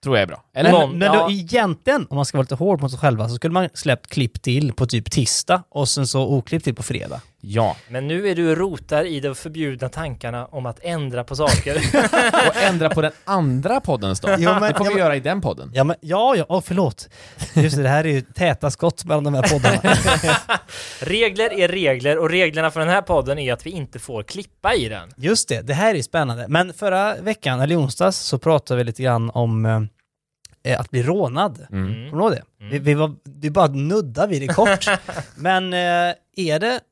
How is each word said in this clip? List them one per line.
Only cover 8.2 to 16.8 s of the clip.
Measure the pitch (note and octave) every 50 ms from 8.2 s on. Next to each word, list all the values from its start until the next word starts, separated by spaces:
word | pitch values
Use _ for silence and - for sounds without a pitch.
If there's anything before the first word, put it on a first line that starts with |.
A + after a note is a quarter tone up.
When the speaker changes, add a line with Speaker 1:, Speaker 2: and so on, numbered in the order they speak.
| G3+ G3+
Speaker 3:
är | F#3
du | E3 E3+ E3
och | D#3+ D#3+
rotar | F#3 G3 E3+ C3 - - D3+ D3 E3
i | F#3 E3 C#3+
de | C3 C#3+ C3+
förbjudna | - - E3 D#3 D#3+ D#3+ C#3+ C3+ B2 C3 C3
tankarna | - D#3 D#3+ D3+ C3 - - A#2+ A#2 A#2+ B2+
om | - - D3 B2+
att | B2 A#2 - -
ändra | F3 E3+ E3 D3 C3+ B2 B2 A#2+
på | - C#3
saker. | B2+ D3+ C#3+ C3 - - C#3 C#3+
Speaker 1:
<laughs> | D#3 - - - C#4+ - - - - B3 A#3 - E4+ C4 A3+
Och | -
ändra | A#3 A3 G3 F#3 E3+ D#3+ D#3
på | F#3 E3
den | D#3 D#3 D3+ - _
andra | - G3 F#3+ E3 C#3 B2+ B2+ C3+ F3+ A#3 C#4
poddens | - - D3+ A#2+ G2+ G2 F#2+ -
dag. | - G3 G3 F#3
Speaker 2:
Ja, | E3+ F#3 G#3+ G#3
men, | G#3 G#3+
Speaker 1:
Det | G#3 F#3
får | G3+
Speaker 2:
ja, | G3+
Speaker 1:
vi | G3+
Speaker 2:
men, | G3 F3+
Speaker 1:
göra | D#3+ D3
i | C#3
den | B2 C#3+ F3+ G3+
podden. | E3+ C#3+ - - C2 C#2 A#2
Speaker 2:
ja, | C3 C3+
men, | D3 E3+ -
ja, | - D3+ E3 G3 A3+ C4 C4+
ja, | G3 D#3 -
åh, | E3+ F#3+ F3
förlåt. | - F3+ F3+